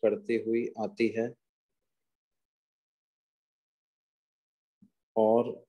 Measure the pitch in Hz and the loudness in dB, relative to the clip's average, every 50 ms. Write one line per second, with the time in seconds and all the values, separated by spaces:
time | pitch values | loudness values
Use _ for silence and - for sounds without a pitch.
0 | - 110 104 101 101 - 117 113 104 110 113 117 117 - - 113 107 104 104 - | 0 0 0 0 -2 -2 -4 -2 -2 0 -2 -2 -2 -4 -6 -8 -8 -8 -4 -2
1 | 117 110 104 113 113 123 123 - _ _ _ _ _ _ _ _ _ _ _ _ | -2 -2 0 -2 -4 -4 -6 -12 _ _ _ _ _ _ _ _ _ _ _ _
2 | _ _ _ _ _ _ _ _ _ _ _ _ _ _ _ _ _ _ _ _ | _ _ _ _ _ _ _ _ _ _ _ _ _ _ _ _ _ _ _ _
3 | _ _ _ _ _ _ _ _ _ _ _ _ _ _ _ _ _ _ _ _ | _ _ _ _ _ _ _ _ _ _ _ _ _ _ _ _ _ _ _ _
4 | _ _ _ _ _ _ _ _ _ _ _ _ _ _ _ _ - _ _ _ | _ _ _ _ _ _ _ _ _ _ _ _ _ _ _ _ -20 _ _ _
5 | _ _ _ 113 110 110 113 117 120 120 - - - | _ _ _ 2 4 4 4 4 2 0 -4 -12 -14